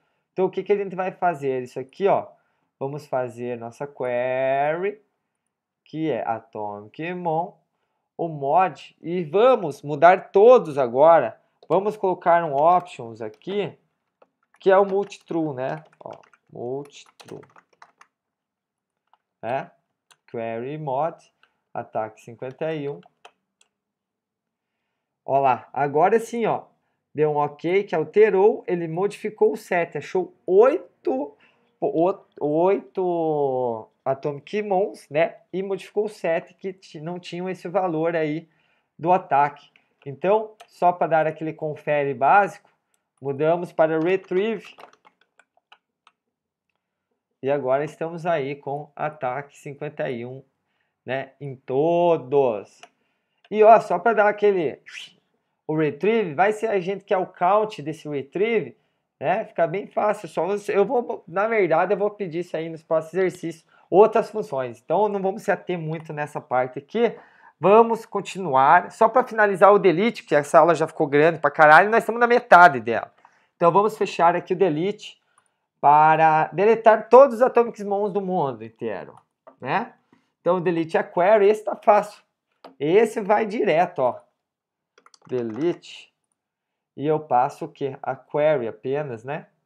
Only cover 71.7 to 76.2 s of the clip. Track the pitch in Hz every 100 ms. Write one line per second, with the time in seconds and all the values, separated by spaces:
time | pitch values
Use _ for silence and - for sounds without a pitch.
71.7 | 160 208 226 - 233 240 240 240 175 175
72.7 | 131 113 107 - _ _ _ _ - 170
73.7 | 180 208 214 196 - 170 175 175 180 185
74.7 | 151 190 208 - - _ _ _ _ _
75.7 | _ 143 151 156 160